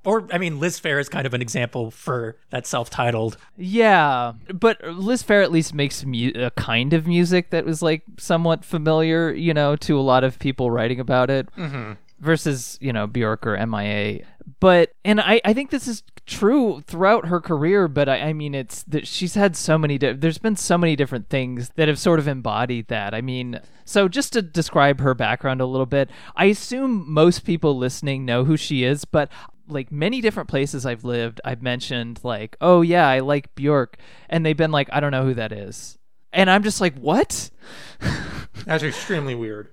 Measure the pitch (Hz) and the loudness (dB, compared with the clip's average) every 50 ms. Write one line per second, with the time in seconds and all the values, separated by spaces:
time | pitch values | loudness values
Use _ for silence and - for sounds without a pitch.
0 | - 190 208 226 185 180 180 175 185 170 156 139 156 180 - - - 165 143 143 | 0 2 0 0 0 -2 -2 -2 -2 -2 -2 -2 -2 -4 -4 -4 -4 -2 0 0
1 | 139 - - 196 131 131 123 123 123 117 - 139 120 120 - 127 117 113 - - | -2 -2 -4 -4 -4 -2 -2 -4 -4 -4 -2 -4 -4 -4 -4 -6 -6 -6 -10 -12
2 | - - 139 123 117 110 - _ _ _ - 127 117 - - 127 117 - - - | -8 -6 -4 -4 -6 -8 -10 _ _ _ -10 -8 -6 -4 -4 -4 -4 -4 -4 -2
3 | 123 120 117 110 110 113 107 - - - - - 180 185 196 233 226 220 196 175 | -2 0 0 0 -2 -4 -4 -8 -20 -20 -16 -12 -8 -2 2 4 6 6 6 6
4 | 156 143 131 123 123 120 113 110 - - 185 175 - 226 214 - - 160 170 180 | 6 4 2 0 -2 -4 -8 -12 -14 -12 -6 2 2 2 2 2 -8 -12 -8 -6
5 | 190 214 254 240 - - 208 202 196 160 165 160 156 - 151 147 143 139 - - | -2 -2 -2 -2 2 4 4 6 6 4 4 2 0 0 -2 -2 -2 -2 -4 -8
6 | 135 135 127 113 117 131 - 117 123 120 - - - - 113 117 123 143 160 160 | -8 -4 -2 0 -2 -2 -2 -2 -4 -4 -4 -4 -4 0 0 0 2 2 2 2
7 | 156 170 175 175 175 170 180 180 170 - - 165 - - 160 151 175 160 160 156 | 2 2 2 2 4 4 4 2 2 0 -2 -2 -2 -2 -4 0 0 0 0 0
8 | - - - - - - 175 165 165 170 165 165 - - - 165 151 160 156 160 | -4 -14 -18 -16 -2 0 0 2 4 2 0 0 -2 -6 -6 -2 0 2 2 4
9 | 160 160 160 165 165 160 123 - 165 170 156 151 147 143 147 151 - - 151 139 | 2 2 2 2 0 0 -2 -2 0 0 2 2 2 2 0 -2 0 0 2 2
10 | 135 135 127 127 127 131 123 - - 143 131 - 127 120 117 123 110 120 127 120 | 4 4 4 4 4 2 -2 -2 -4 -4 -2 -2 -2 -2 0 0 -2 -2 -2 -4
11 | 127 117 131 127 127 127 139 135 127 - - - 175 147 139 131 113 107 104 - | -2 0 2 2 2 2 0 -2 -2 -6 -10 -10 -8 -8 -8 -8 -10 -10 -12 -16
12 | - - - - - 151 165 156 - 160 139 127 120 - - - - 135 120 110 | -18 -20 -20 -6 0 0 0 2 2 -2 -2 -2 -6 -12 -14 -8 -6 -4 -2 -2
13 | 104 107 113 123 117 110 110 - - 117 104 95 107 117 110 101 101 104 104 104 | -4 -4 -2 -2 -2 -2 -2 -2 -4 -4 -2 -2 -2 -4 -4 -4 -4 -4 -2 -2
14 | 101 104 104 - - - - - - - 135 - 185 185 180 175 170 - - - | -4 -4 -6 -8 -12 -18 -20 -20 -20 -20 -2 4 6 6 8 6 4 2 0 -6
15 | - 190 214 214 - 170 220 233 - 202 220 262 285 269 - 269 - 254 226 - | 0 2 2 2 4 4 2 2 4 2 0 0 0 -4 -6 -4 -4 -6 -8 -8
16 | - - - - - - - - - 208 262 294 247 214 151 139 143 - - 165 | -12 -18 -20 -20 -14 -12 -4 2 2 4 4 4 2 2 -2 -4 -10 -12 -2 2
17 | 190 196 226 233 - 160 180 175 - - 170 143 147 170 196 208 185 160 135 143 | 4 4 4 4 2 0 -2 -2 0 -2 -2 0 2 2 4 4 2 2 2 0
18 | 143 135 135 104 143 156 156 156 151 147 139 135 131 - - - - - 147 147 | 2 2 0 0 0 -4 -4 -4 -6 -6 -6 -6 -8 -8 -12 -16 -10 -6 -6 -6
19 | - - - - 185 170 - 208 202 196 165 - - - 156 160 156 147 143 135 | -6 -6 -6 -6 -6 -2 2 4 2 4 2 0 0 2 2 2 2 0 0 0
20 | 143 131 117 135 147 165 156 - - 220 214 - - - 180 175 175 165 156 139 | 0 0 0 0 0 -2 -2 0 -2 -2 -2 -2 0 2 2 4 4 2 2 2
21 | 143 123 135 120 101 - - 135 131 123 127 120 123 - - - 156 151 147 135 | 0 -2 -2 -8 -6 -4 -4 -4 -4 -4 -6 -8 -10 -8 -2 0 0 2 0 2
22 | - 175 170 156 143 147 139 131 113 117 104 107 123 123 123 117 107 - 120 107 | 2 2 2 4 2 -2 -4 -4 -4 -4 -2 -2 -2 -2 -2 -6 -4 -6 -6 -4
23 | 101 101 110 113 123 131 127 127 127 123 120 - - - - - - - - 208 | -4 -4 -6 -6 -6 -6 -6 -6 -6 -8 -10 -12 -14 -18 -20 -20 -18 0 2 4
24 | 196 185 170 277 277 - - 233 196 160 - 170 156 - - 160 139 143 143 131 | 4 4 2 -2 -4 0 -2 -2 -2 -2 -2 -2 -2 2 4 6 6 6 4 4
25 | 139 135 127 120 120 107 120 - - 139 131 131 127 127 131 131 131 120 143 139 | 2 0 2 2 0 -2 -2 -2 -2 -4 -2 -2 -2 -2 0 -2 -2 0 0 0
26 | 139 - - - - - - - 180 196 208 - - - 247 254 269 262 240 202 | 0 -2 -6 -20 -20 -12 -2 2 4 4 4 2 -4 -8 -6 -4 -2 -2 -2 -2
27 | 165 - 156 151 160 175 175 - - - 170 156 - 151 139 127 123 127 127 - | -4 -2 4 6 6 6 4 2 -2 -4 -2 0 2 0 0 0 -2 -4 -4 -4
28 | 151 143 135 131 135 123 120 120 131 147 156 151 - - 147 131 123 127 143 143 | -4 -4 -4 -4 -2 0 0 2 2 2 2 0 0 -2 0 0 2 2 0 -2
29 | - - - 156 147 - - - - - - - - - 151 139 127 - 147 147 | -4 -2 0 0 0 0 -6 -18 -20 -20 -20 -20 -14 -8 -8 -8 -8 -6 -6 -2
30 | 156 196 254 262 226 214 208 202 147 - - 139 139 143 - 139 120 135 120 110 | -2 -2 -2 0 0 0 0 0 -8 -2 -2 -2 -2 -2 -4 -6 -4 -6 -6 -6
31 | 123 123 120 120 117 117 110 - - 131 127 117 131 127 123 127 - - 131 120 | -6 -4 -2 -2 -2 -4 -6 -8 -8 -8 -8 -6 -4 -4 -4 -4 -6 -6 -6 -6
32 | 117 117 117 - - 123 117 104 110 110 - - - 175 180 175 170 170 170 175 | -6 -6 -10 -10 -6 -6 -6 -6 -8 -12 -8 0 6 6 8 8 6 4 4 4
33 | 160 139 131 135 131 139 147 147 139 - - - 135 143 151 139 123 - - - | 4 4 4 2 2 0 -2 -2 -2 -8 -10 -2 0 2 2 2 0 -2 -8 -20
34 | - - - - - - - 165 160 156 156 143 165 160 156 147 139 - - 147 | -20 -20 -20 -20 -10 -4 -2 0 0 0 2 2 0 2 2 0 0 0 -2 -2
35 | 147 143 139 131 131 131 131 120 110 107 107 104 101 95 107 - - - - - | 0 0 0 0 0 0 0 -2 -4 -6 -8 -10 -12 -14 -14 -16 -18 -18 -20 -20
36 | - - - - - - - 175 190 185 185 208 208 214 196 - 202 175 131 135 | -20 -20 -20 -20 -20 -4 2 2 4 6 6 4 4 0 -2 0 0 0 0 -2
37 | 120 143 165 254 403 - - - - - - - - - - - - - - - | -2 0 2 2 2 0 -2 -10 -10 -12 -16 -20 -20 -20 -18 -18 -18 -18 -14 -6
38 | - - - - - - - - - - - - - - 160 160 151 151 - - | -4 -4 -4 -4 -8 -10 -12 -12 -12 -12 -14 -12 -4 -2 -2 -2 -2 -4 -6 -8
39 | - - 196 156 143 135 123 117 117 110 107 104 107 - | -6 -4 -4 -4 -2 -4 -6 -6 -6 -8 -8 -10 -14 -16